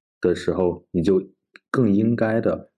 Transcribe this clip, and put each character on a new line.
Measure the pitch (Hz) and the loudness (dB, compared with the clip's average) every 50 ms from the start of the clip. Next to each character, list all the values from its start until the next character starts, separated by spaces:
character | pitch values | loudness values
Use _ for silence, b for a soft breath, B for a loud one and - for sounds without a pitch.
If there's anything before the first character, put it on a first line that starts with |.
| _ _ _ _ | _ _ _ _
的 | - 90 | -2 -2
时 | 85 - - 92 | -2 0 -2 -4
候， | 82 90 92 87 85 - - _ | -2 0 0 -2 -2 -4 -10 _
你 | - 90 | -4 -2
就 | 80 101 95 92 95 - _ _ _ _ _ - _ _ | 0 2 2 0 0 -4 _ _ _ _ _ -20 _ _
更 | - 139 123 104 | 0 0 2 2
应 | 98 104 110 117 120 | 2 2 2 0 0
该 | 110 113 110 110 113 | 0 0 0 0 0
的 | 101 98 82 - - - _ | 0 -2 -4 -4 -8 -16 _